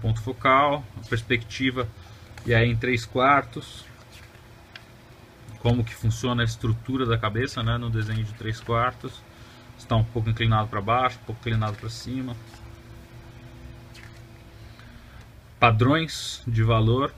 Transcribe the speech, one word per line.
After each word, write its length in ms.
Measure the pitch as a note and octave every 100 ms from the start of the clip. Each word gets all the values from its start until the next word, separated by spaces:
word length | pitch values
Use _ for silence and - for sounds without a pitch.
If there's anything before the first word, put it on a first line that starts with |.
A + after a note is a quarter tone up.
Ponto 200 | A2 A2+
focal, 600 | - C3 C3+ C3 D3 C#3+ A#2+ -
a 80 | -
perspectiva, 800 | A#2 - A#2+ A#2 - C3 B2+ A#2 - - - - - -
e 80 |
aí 160 | A2+ A#2
em 60 | A2+
três 280 | B2 B2
quartos, 800 | - B2+ B2+ C#3+ C3+ - - - - - - - - - - - - - - - - - - - - A2
como 240 | A#2+ A#2+
que 100 | A2+
funciona 500 | - A2+ A2+ B2+ A#2+
a 20 | A2+
estrutura 600 | A2+ A#2 A2+ - C3 B2
da 120 | A2+
cabeça, 440 | A2 G#2 C3+ C3+
né, 160 | A#2 A#2+
no 120 | A#2
desenho 340 | A2+ G#2+ A2
de 100 | G#2+
três 280 | G#2+ G#2+ A2
quartos. 600 | - A#2 B2 B2 C3+ - - - - - - -
Está 200 | - A#2
um 60 | A2+
pouco 240 | A#2+ A2
inclinado 400 | A2 A2+ A2 G#2+
pra 100 | A2
baixo, 400 | G2 A#2+ B2+ -
um 40 | -
pouco 160 | A2+
inclinado 340 | B2 A2 G#2+ G#2
pra 140 | A2+
cima. 440 | A2+ A#2 C3 C3 A#2 - - - - - - - - - - - - - - - - - - - - - - - - - - - - - - - -
Padrões 800 | A#2+ A2 A#2+ D#3 D#3+ - - - -
de 160 | A2+
valor 500 | A2 A2+ A2 B2 C#3+